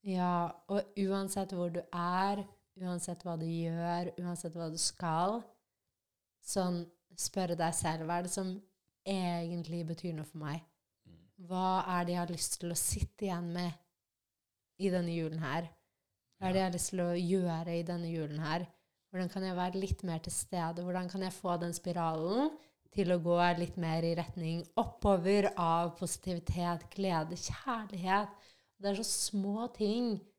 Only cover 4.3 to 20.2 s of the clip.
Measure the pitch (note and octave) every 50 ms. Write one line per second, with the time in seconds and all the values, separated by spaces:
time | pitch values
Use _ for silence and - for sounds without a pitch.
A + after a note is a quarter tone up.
4.3 | F3 E3+ - E3 D#3+ E3+ E3 D#3+ D#3 E3 - - - - F3+ E3+ D#3+ E3 F3 G3
5.3 | A3 A#3 A3+ - - _ _ _ _ _ _ _ _ _ _ _ _ _ _ _
6.3 | _ _ - - - G3 F#3 F3+ F3 E3+ E3+ E3+ _ _ _ _ - - - -
7.3 | - G3 F#3 E3+ E3+ E3 E3 E3 E3 - - D#3+ D#3+ D#3+ D#3+ D#3+ F3 F3 F3+ F3+
8.3 | - G3 F#3+ F#3 F#3 G3+ - _ _ _ _ _ _ _ _ F#3+ G3 F#3+ F3+ F3
9.3 | F3 E3+ E3+ E3+ F3 E3+ D#3 D3+ E3+ E3+ E3+ D#3+ E3 - - F3 E3 D3+ D3+ -
10.3 | - D#3 D3+ D3 D3 E3 - _ _ _ _ _ _ _ _ - E2+ - E3+ _
11.3 | _ - F3+ E3+ F#3 F#3 F#3 F#3 F#3 F#3 - F#3 F3+ F3 F3 E3+ F3 F3 F3 F3
12.3 | E3+ D#3 - - - - F3 F3 E3+ - - - - - - - _ - G#3 F#3+
13.3 | F3 E3+ F3 E3+ E3+ F3 F3+ F3 D#3 - _ _ _ _ _ _ _ _ _ _
14.3 | _ _ _ _ _ _ _ _ _ - F#3+ G3 F3+ F3+ F3 E3+ E3+ E3+ D#3+ D#3
15.3 | D#3 D#3+ D#3 C3+ C#3+ E3+ E3+ D#3+ - _ _ _ _ _ _ _ _ _ _ _
16.3 | _ _ G3 F#3 F#3 F#3+ F#3+ F#3 F3 F3 - - F#3+ F#3 F3 F3 F3 F3 F3+ E3+
17.3 | F#3+ F#3+ F3+ F3 E3 D#3+ E3+ E3+ E3+ E3+ E3+ E3+ F3 E3+ E3+ E3 E3 D#3+ D#3 D3
18.3 | D3 D3+ D#3+ D3+ D#3+ F3 F3 - - _ _ _ _ _ _ _ - F#3 F#3 F3
19.3 | - G3 F#3+ F#3+ F3+ F3 F3+ F#3 F#3 F#3+ G3 F#3+ - - - F3+ E3 D#3+